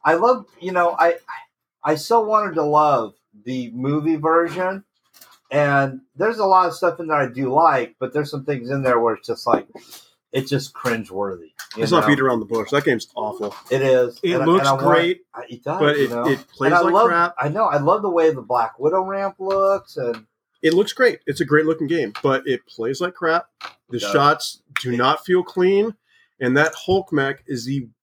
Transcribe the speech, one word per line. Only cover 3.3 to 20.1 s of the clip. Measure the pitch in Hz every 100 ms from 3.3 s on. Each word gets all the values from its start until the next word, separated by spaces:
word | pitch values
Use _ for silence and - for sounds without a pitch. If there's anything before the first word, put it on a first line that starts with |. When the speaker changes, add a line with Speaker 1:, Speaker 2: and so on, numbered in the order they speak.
| 104
Speaker 1:
the | 110 131 120
movie | 117 135 151 156 156
version, | 156 165 170 170 185 196 _ _ _ _ - _ _
and | 139 143 139 139 131 _ 135
there's | 214 220
a | 196
lot | 185 175
of |
stuff | 170 175 165
in | 165
there | 147
I | 127
do | 123 131
like, | 139 165 135 117 _
but | 131
there's | 147 143
some | 143
things | 135 135 120
in | 139
there | 131 120
where | 117
it's | 107 -
just | 113 -
like, | 107 - - - - _ _ _
it's | 135 135
just | 139 -
cringeworthy. | - 123 113 107 92 101 90 80 - - 110
You |
Speaker 2:
Let's | 117
not | 170
Speaker 1:
know? | -
Speaker 2:
beat | 143
around | 135 120
the | 107
bush. | 113 104
That | 143
game's | 147 117 -
awful. | - 107 - 104 - -
Speaker 1:
It | 131
is. | 135 131 123 -
Speaker 2:
It | 175
Speaker 1:
And | 175
I, | 160
Speaker 2:
looks | 185
Speaker 1:
and | 139
I |
want, | 135 139
Speaker 2:
great, | 160 170 185 _
Speaker 1:
I, | - -
it | 120
does, | 139 165
Speaker 2:
but | 147 147
Speaker 1:
you | 131
Speaker 2:
it, |
Speaker 1:
know? | 120 123
Speaker 2:
it | 135 -
plays | - 135
Speaker 1:
And |
I | 175
Speaker 2:
like | 170
Speaker 1:
love, | 185 190
Speaker 2:
crap. | 170 175 -
Speaker 1:
I | 139
know. | 190 214
I | 147
love | 147 208
the | 202
way | 170 160
the | 139
Black | 107 123 113 -
Widow | 147 185
ramp | 185 196 196 -
looks, | 190 196 196 196 - 147
and | 123